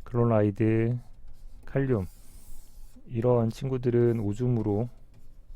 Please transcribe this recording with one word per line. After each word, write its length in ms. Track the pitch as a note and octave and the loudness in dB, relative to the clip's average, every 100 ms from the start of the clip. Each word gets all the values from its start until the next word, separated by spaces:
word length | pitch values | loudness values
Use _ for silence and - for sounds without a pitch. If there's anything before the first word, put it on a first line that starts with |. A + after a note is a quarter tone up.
클로라이드, 960 | - A#2+ A#2 A2 G#2 G2+ A2 A2+ A#2 B2 - - - - - - - | -4 2 4 6 4 4 4 4 2 0 -6 -14 -14 -12 -14 -14 -4
칼륨 400 | C#3 C3+ A2+ F2 - - - - - - - - - - | 0 2 0 -2 -8 -18 -16 -12 -12 -12 -16 -16 -16 -8
이런 420 | A#2 B2 A#2+ A2+ | 0 4 4 2
친구들은 720 | A2+ C3+ C3 B2+ A#2 A#2+ A#2 | -2 -4 -2 2 4 4 2
오줌으로 680 | G#2 G#2 B2 A#2 G#2+ G2+ A#2+ - - - - - - | 0 0 0 2 2 0 -2 -8 -20 -18 -18 -16 -16